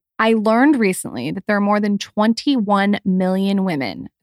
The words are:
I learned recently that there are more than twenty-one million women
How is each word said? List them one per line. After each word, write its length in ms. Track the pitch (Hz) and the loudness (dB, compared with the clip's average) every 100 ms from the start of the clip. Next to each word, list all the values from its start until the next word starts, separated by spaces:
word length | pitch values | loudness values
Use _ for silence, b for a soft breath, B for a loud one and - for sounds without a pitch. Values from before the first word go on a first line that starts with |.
| _ - | _ -2
I 140 | 220 | 0
learned 420 | 226 208 226 285 277 | 2 2 4 4 4
recently 560 | 202 185 - 113 120 | 2 -2 -8 -8 -6
that 140 | 190 - | -6 -2
there 100 | 208 | 0
are 40 | |
more 200 | 202 208 | 0 0
than 180 | 208 202 | 0 -2
twenty-one 1000 | - - 214 226 - 262 208 202 202 202 | -4 0 0 0 0 0 0 2 2 0
million 600 | - 185 185 190 196 196 | 0 0 0 0 0 0
women 440 | 190 151 120 - - _ | -2 -2 -4 -8 -14 _